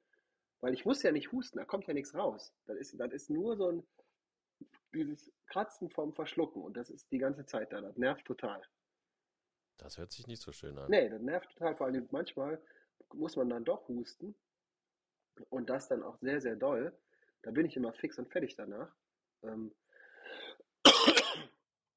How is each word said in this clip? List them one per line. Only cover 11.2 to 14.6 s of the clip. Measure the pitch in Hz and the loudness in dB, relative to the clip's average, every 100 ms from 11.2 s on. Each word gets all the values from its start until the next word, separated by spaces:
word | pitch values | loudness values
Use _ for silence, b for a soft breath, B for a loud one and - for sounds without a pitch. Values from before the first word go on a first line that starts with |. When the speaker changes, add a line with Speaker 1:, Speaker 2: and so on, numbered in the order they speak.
Speaker 1:
nervt | 123 180 - | -2 -4 -4
total. | - 165 - | -4 -2 0
Vor | 135 | -2
allem | 131 117 | -2 -2
manchmal | 143 170 - 139 160 B B B _ - | -4 -4 -4 -4 -6 B B B _ -14
muss | 139 160 139 | -6 -2 0
man | 123 | 0
dann | 120 117 | 2 0
doch | 202 - | -2 -2
husten. | 120 117 - 185 - _ _ | -6 -8 -10 -12 -12 _ _